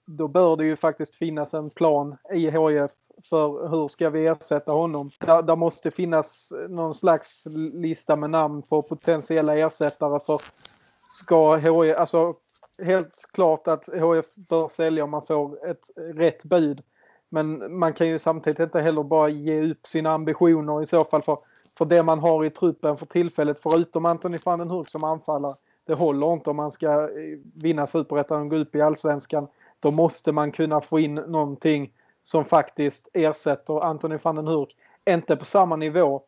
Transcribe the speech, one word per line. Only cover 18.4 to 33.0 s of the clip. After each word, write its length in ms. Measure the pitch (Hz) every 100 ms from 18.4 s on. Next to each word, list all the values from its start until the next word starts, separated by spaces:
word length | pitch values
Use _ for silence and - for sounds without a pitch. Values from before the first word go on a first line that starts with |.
| 156 151
inte 200 | 165 170
heller 240 | 160 156
bara 260 | 143 160 151
ge 420 | 147 151 156 160
upp 160 | 147 -
sina 240 | 160 156
ambitioner 680 | 160 156 151 175 160 151 151
i 40 |
så 180 | 151 170
fall, 180 | 156 151
för, 160 | 156 147 _ _ _ -
för 80 |
det 180 | 156 170
man 160 | 165 156
har 260 | 170 160
i 40 | 156
truppen 480 | - 175 151 156 143
för 80 |
tillfället, 540 | 160 180 170 - 147 147
förutom 460 | 156 165 165 165
Anthony 340 | 170 165 180 165
van 160 | 185 170
den 100 | 170
Hurk 200 | 180 143
som 140 | 156
anfallare, 520 | 156 160 - 147 143 135 _ _
det 80 | -
håller 400 | 151 165 143 156
inte 160 | 165 151
om 60 |
man 160 | 147 147
ska, 320 | - 156 147
eh, 340 | 151 147 156 151 -
vinna 320 | 156 160 156 143
Superettan 540 | 165 143 147 143 151
och 80 | 147
gå 60 |
upp 200 | 156 151
i 60 | 147
Allsvenskan. 680 | 151 151 156 143 - 151 143 _ _ _
Då 120 | 147
måste 400 | 156 165 - 160
man 200 | 151 147
kunna 300 | - 156 151
få 180 | - 160
in 160 | 156
någonting 760 | 147 165 160 147 139 160 147 139 _ _ _
som 220 | - 160
faktiskt 600 | 143 160 - - 143 -